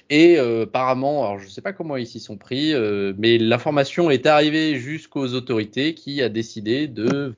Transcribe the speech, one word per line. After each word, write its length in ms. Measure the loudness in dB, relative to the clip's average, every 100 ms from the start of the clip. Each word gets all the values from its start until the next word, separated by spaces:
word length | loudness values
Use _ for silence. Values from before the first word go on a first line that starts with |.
| 0
Et, 260 | 6 6 6
euh, 260 | 4 0
apparemment, 600 | -2 -2 0 0 -2 -2 -4
alors 140 | -6
je 80 | -12
sais 140 | -12
pas 120 | -10
comment 240 | -8 -8 -8
ils 80 | -8
s'y 140 | -12
sont 180 | -16 -16
pris, 360 | -10 -4 -2
euh, 400 | 0 0 -2 -4 0
mais 220 | 4 4
l'information 720 | 4 2 0 0 0 0 2
est 160 | 2 4
arrivée 480 | 4 4 0 -2 -2
jusqu'aux 580 | -6 -10 -10 -6 -4
autorités 640 | -4 -4 -4 -4 -4 -4 -4
qui 260 | -8 -4
a 80 | -4
décidé 580 | -4 -6 -6 -4 -2 -4
de 460 | -4 -2 -2 -4